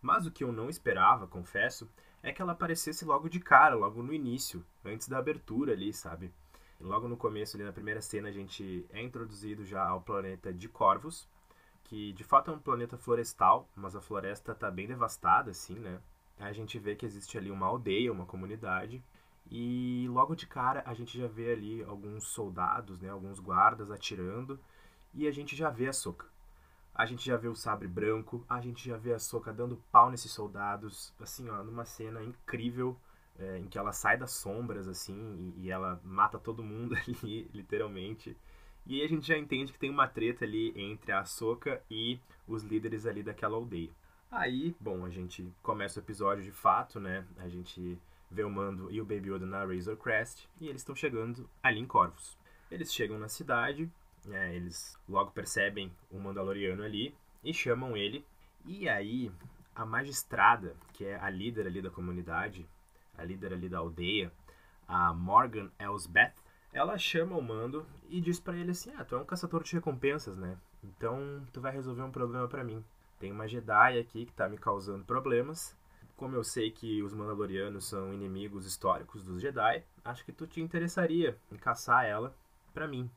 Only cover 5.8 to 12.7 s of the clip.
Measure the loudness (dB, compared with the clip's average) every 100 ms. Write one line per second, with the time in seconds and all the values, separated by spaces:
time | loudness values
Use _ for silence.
5.8 | 0 -4 -8 -10 -10 -14 -20 -20 -20 -14
6.8 | 0 0 0 -2 -2 0 -4 -6 -8 -8
7.8 | -4 -4 -2 -4 -4 -8 -10 -8 -6 -6
8.8 | -6 -8 -8 -8 -10 -10 -8 -8 -6 -2
9.8 | 0 0 -2 -4 -2 -6 -8 -8 -10 4
10.8 | 6 6 2 -12 -16 -20 -20 -20 -20 -20
11.8 | -14 -8 -8 -8 6 6 6 -6 -2